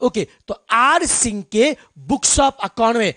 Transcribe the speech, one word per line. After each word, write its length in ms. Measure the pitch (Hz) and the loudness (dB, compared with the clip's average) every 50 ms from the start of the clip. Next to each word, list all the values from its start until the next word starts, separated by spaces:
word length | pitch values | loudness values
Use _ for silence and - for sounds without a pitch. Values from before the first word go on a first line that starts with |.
ओके, 260 | - 247 - 220 170 - _ _ _ - | -4 -2 -2 -2 -4 -6 _ _ _ -14
तो 180 | 202 - _ - | -14 -14 _ -2
आर 340 | 220 226 247 277 311 349 349 | 0 2 4 4 2 2 0
सिंह 400 | - - - - 240 202 208 185 - | -2 -2 -2 -2 -2 -4 -6 -8 -4
के 260 | - 214 240 302 277 - - _ _ 151 | 0 2 2 2 0 -4 -10 _ _ -14
books 340 | 135 139 233 - - - - | -6 -4 -4 -2 0 0 2
of 180 | - 277 269 | 2 2 0
account 440 | 269 - - 190 - - 226 226 233 | 0 -4 -8 -8 -4 -2 0 0 0
में 180 | 233 220 180 - | 0 -2 -2 -4